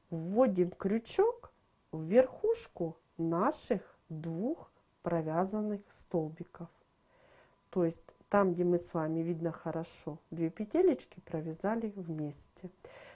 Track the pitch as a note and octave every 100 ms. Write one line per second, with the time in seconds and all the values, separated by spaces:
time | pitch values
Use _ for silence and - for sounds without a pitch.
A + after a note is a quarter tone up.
0 | _ E3 E3 G#3 C4 F3+ F3 - F#3+ A3
1 | - - A4 A#4+ - _ _ _ _ D#3+
2 | D#3+ A3 B3+ - G#4+ A4+ - - E3 E3
3 | _ - E3 E3 A3+ D4+ - G3+ - _
4 | - D#3 E3 E3 A3+ E4+ - _ _ _
5 | F3 E3+ D#3 D#3+ F#3+ G#3+ G#3+ G3+ - -
6 | - F3 D#3 D#3+ - - E3 _ _ _
7 | _ _ _ - _ _ _ F#3+ E3 E3+
8 | - - _ G3+ G3 F3 F3 F3 F3 E3+
9 | D#3 E3 E3 E3+ E3 D#3+ E3 D#3+ E3 -
10 | - D3+ _ E3 E3 - G#3+ D#4 F#4+ C#4
11 | - - - D#3+ D#3+ D#3+ G3 A3+ A3 G3
12 | E3+ D#3 D3 C#3+ - _ F3+ - - -
13 | -